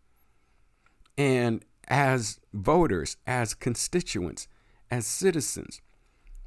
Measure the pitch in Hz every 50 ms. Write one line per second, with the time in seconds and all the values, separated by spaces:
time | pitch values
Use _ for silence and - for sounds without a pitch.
0 | _ _ _ _ _ _ _ _ _ _ _ _ _ _ _ _ _ _ _ _
1 | _ _ _ - 143 135 131 127 120 120 113 - - _ _ _ - - 123 139
2 | 143 131 131 127 110 - - - _ _ - 104 92 - 156 180 165 123 95 82
3 | 71 - - - - - 127 123 120 107 - - - - 120 - - - - 180
4 | - - - 101 90 80 - - - - - _ _ _ _ _ _ - 120 120
5 | 113 - - - 185 190 170 151 120 - - - - - - - _ _ _ _
6 | _ _ _ _ _ - - - -